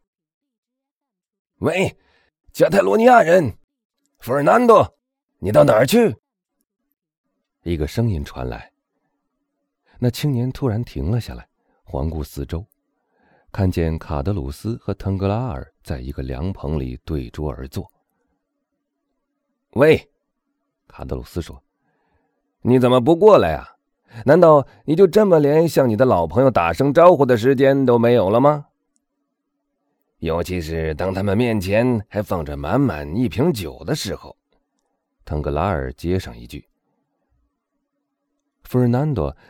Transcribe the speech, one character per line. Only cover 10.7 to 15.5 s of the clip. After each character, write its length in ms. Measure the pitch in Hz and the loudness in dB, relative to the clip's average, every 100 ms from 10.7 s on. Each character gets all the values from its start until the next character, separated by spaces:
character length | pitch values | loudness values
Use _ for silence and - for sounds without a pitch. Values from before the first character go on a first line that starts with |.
| 107 | -4
停 260 | 120 - 73 | -6 -8 -4
了 100 | 117 | -4
下 140 | - | -6
来， 140 | 60 - _ _ _ | -14 -20 _ _ _
环 240 | _ 67 78 | _ -8 -6
顾 160 | 78 | -6
四 220 | 71 - 69 | -10 -10 -10
周， 180 | 82 104 _ _ _ _ _ _ _ _ | -10 -12 _ _ _ _ _ _ _ _
看 180 | - 95 | -4 -2
见 280 | 87 82 80 | -2 -4 -4
卡 240 | - 76 | -8 -8
德 100 | 69 | -6
鲁 200 | 101 67 | -6 -8
斯 260 | 71 104 120 | -10 -10 -10
和 160 | - | -10
腾 240 | 101 98 95 | -8 -6 -4
格 100 | 98 | -4
拉 200 | 107 | -4
尔 260 | 127 | -6